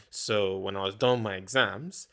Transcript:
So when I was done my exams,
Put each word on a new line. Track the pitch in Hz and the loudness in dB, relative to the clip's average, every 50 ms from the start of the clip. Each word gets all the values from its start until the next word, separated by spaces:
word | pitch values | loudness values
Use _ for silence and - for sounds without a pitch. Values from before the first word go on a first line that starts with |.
| - _ | -18 _
So | - - - - 107 104 98 95 95 | -8 -4 -2 0 2 2 2 2 0
when | 95 95 98 98 | -2 -2 -4 -2
I | 98 98 | -2 -2
was | 98 98 | -4 0
done | 110 131 123 127 120 | 2 4 4 4 4
my | 110 104 95 | 0 -2 -4
exams, | 92 95 95 127 131 117 98 95 113 156 185 - - - - | -6 -6 0 2 2 2 2 0 -4 -10 -12 -12 -14 -16 -16